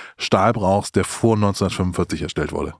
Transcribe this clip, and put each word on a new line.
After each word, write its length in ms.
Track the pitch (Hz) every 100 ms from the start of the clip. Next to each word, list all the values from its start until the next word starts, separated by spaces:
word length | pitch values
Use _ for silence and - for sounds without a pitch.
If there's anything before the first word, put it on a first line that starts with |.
| - -
Stahl 340 | - 101 104
brauchst, 440 | 113 95 98 - 98
der 80 |
vor 320 | 90 - 117 107
neunzehnhundertfünfundvierzig 880 | 101 95 92 - 92 90 87 78
erstellt 280 | 82 - 73
wurde. 240 | - 71